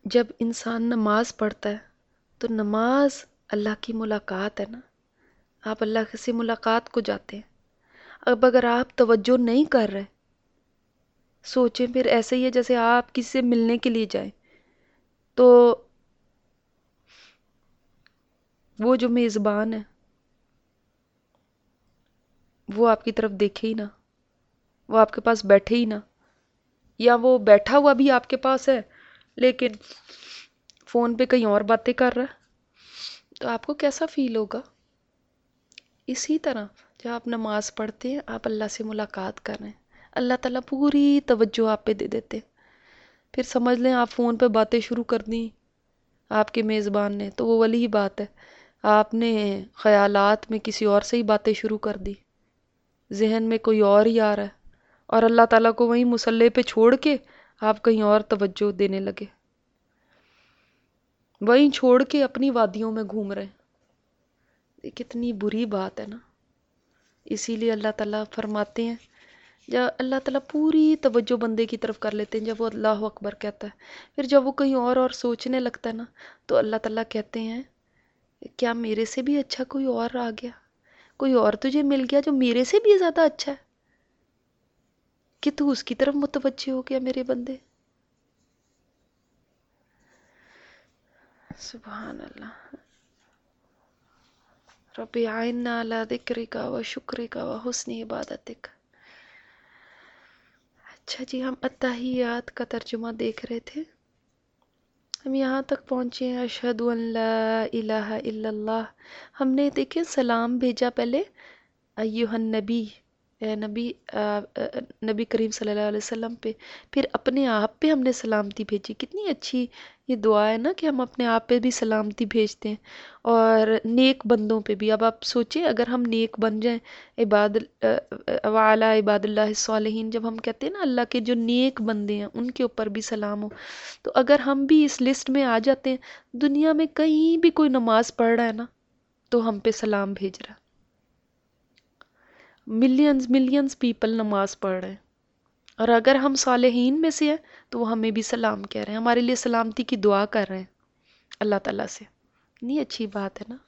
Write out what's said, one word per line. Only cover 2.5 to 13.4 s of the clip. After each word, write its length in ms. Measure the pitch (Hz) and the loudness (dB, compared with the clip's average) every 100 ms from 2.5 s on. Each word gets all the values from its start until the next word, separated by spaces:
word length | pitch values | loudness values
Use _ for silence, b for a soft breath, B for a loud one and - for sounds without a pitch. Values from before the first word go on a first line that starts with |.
नमाज 760 | 220 208 214 233 269 285 269 - _ _ | -4 -2 0 2 2 2 0 -20 _ _
अल्लाह 240 | 208 208 214 | -4 -4 -6
की 160 | - | -8
मुलाकात 680 | 226 220 208 - 190 202 - | -6 -4 -6 -6 -6 -6 -8
है 100 | 202 | -10
ना, 120 | 233 - _ _ _ _ _ _ _ | -12 -20 _ _ _ _ _ _ _
आप 200 | 220 220 | -10 -4
अल्लाह 340 | 220 220 220 226 | -2 -2 -4 -8
से 160 | - | -6
मुलाकात 540 | 233 233 226 226 226 233 | -4 -4 -2 0 -2 -2
को 120 | - | -6
जाते 340 | 208 202 - 202 | -4 -8 -8 -18
हैं। 80 | - _ _ _ B B B B - | -18 _ _ _ B B B B 0
अब 180 | 240 254 | 4 6
अगर 200 | 247 240 | 6 4
आप 220 | 240 254 - | 0 -2 2
तवज्जो 380 | 233 226 202 254 | 4 4 4 4
नहीं 260 | 240 240 302 | 4 2 4
कर 220 | 247 208 | 2 2
रहे, 160 | 196 202 _ _ _ _ _ _ _ _ _ _ _ _ _ | -4 -10 _ _ _ _ _ _ _ _ _ _ _ _ _
सोचें 480 | - 254 240 - 247 | -6 0 0 0 -2
फिर 160 | 247 247 | 0 2
ऐसे 280 | 233 220 254 | 2 2 -2
ही 60 | |
है 60 | 254 | 0
जैसे 220 | 247 240 247 | 0 0 0
आप 340 | 226 240 247 | 4 2 0
किसी 180 | - 233 | -6 -4
से 120 | 262 | -2